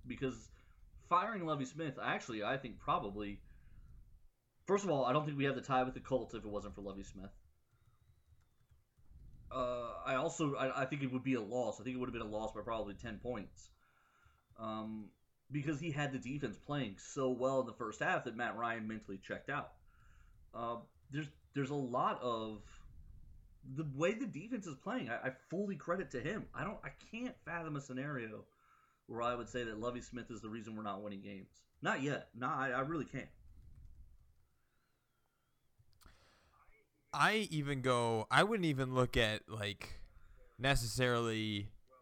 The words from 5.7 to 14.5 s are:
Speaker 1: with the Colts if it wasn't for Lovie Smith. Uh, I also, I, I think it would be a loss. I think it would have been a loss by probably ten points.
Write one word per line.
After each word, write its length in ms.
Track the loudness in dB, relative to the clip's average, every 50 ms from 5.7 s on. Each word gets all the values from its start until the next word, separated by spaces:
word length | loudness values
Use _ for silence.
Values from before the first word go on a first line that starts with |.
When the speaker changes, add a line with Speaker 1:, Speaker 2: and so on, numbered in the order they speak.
| 4 4 4
Speaker 1:
with 120 | 2 -2
the 40 | -6
Colts 360 | -2 0 2 2 2 -2 -6
if 100 | -8 -6
it 40 | -4
wasn't 260 | -4 -4 -4 -6 -8
for 60 | -8
Lovie 220 | -8 -8 -8 -8 -10
Smith. 280 | -10 -10 -12 -12 -12 -14 -18 -20 -20 _ _ _ _ _ _ _ -20 -20 _ -20 -20 -20 -20 _ -20 -20 -20 -20 _ _ _ -20 _ -20 -20 _ _ _ -20 -20 -20 -18 -16 -16 -16 -16 -16 -12 -6
Uh, 380 | -2 0 0 2 0 -2 -2 -4 -6 -4 0
I 100 | 2 2
also, 400 | 4 4 2 2 2 2 2 4
I, 280 | 2 2 2 2 2 0
I 20 |
think 160 | 0 0 0
it 100 | 0 0
would 120 | 0 0 2
be 120 | 4 2
a 60 | 2
loss. 380 | 2 0 0 2 2 2 0 -2
I 40 | -6
think 120 | -4 -2
it 40 | -2
would 100 | -2 -2
have 40 | -2
been 80 | -4
a 40 | -4
loss 260 | -2 -2 -2 -2 -2
by 100 | -4 -4
probably 320 | -4 -2 -2 -2 -2 -4 -6
ten 240 | -6 -8 -8 -8
points. 520 | -4 -4 -4 -4 -4 -6 -8 -12 -18 -20 -20 -20 _ _ _ _ _ _ _ _ _ _ -20 _ _ _ _